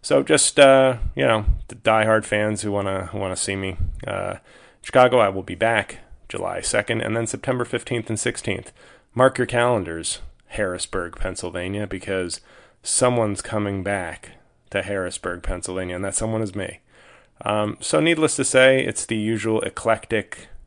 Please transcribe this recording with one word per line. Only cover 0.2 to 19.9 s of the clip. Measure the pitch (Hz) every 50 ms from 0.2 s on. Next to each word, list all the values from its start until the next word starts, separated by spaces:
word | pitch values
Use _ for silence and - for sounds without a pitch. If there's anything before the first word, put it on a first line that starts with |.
| 139
just, | - 151 143 - - - -
uh, | 143 135 135 135 131 131 123 113 - - -
you | - 139
know, | 127 113 107 107 - - - - -
the | -
diehard | - _ 113 110 110 107 110 110 110 107
fans | - - 104 107 107 107 101
who | - 104
wanna, | 101 101 101 98 95 95 95
who | 90 - 101
wanna | 98 92 92
see | - - - 98
me, | 98 95 95 95 - - - - - - -
uh, | 98 95 95 92 92 - _ - - - - - _ _
Chicago, | - - - 135 127 127 127 123
I | 110 98
will | 95 95 92
be | - 92
back | 85 110 113 117 107 98 - - - - - - - - -
July | - - 92 92 90 90
second, | - - - 110 104 - 117 113
and | - - 110
then | 117 117 113
September | - 107 - - 127 127 120
fifteenth | - - 117 - - 127 117 110 -
and | 113 104
sixteenth. | - 123 110 - - - 98 87 - - _ _ - - - _ _ _ _
Mark | 117 127 131 131 -
your | 127
calendars, | - 123 120 120 123 123 107 92 82 82 82 80 - - - - - - _ _ _
Harrisburg, | - - 107 92 90 87 - - - 95 87 85 87
Pennsylvania, | - - 95 90 - - 87 87 90 90 92 98 104 104
because | 95 95 90 - - 95 95 90 85 - - _ _ - - - - _ _
someone's | _ - - - 127 123 123 120 113 107 101 -
coming | - - - 107 104 101 98 98 92
back | 98 101 98 90 82 78 - - - - - _ _ _ _ _ _
to | - 98
Harrisburg, | 95 98 101 98 92 90 - - - 90 87 87 -
Pennsylvania, | - 92 90 87 - 92 92 92 90 90
and | 90 98
that | 98 95
someone | - 113 110 110 110
is | 110 101 92
me. | 104 95 - - - _ _ _ - - - - - _ _ _ _
Um, | - - 104 107 107 107 - _
so | - - - 156
needless | 151 165 170 156 156 156 -
to | - 135
say, | - - 135 131 135 135 131 135
it's | 131 107 - -
the | - 117
usual | 110 107 110 113 110 104 113 110 110
eclectic | - - - - - 117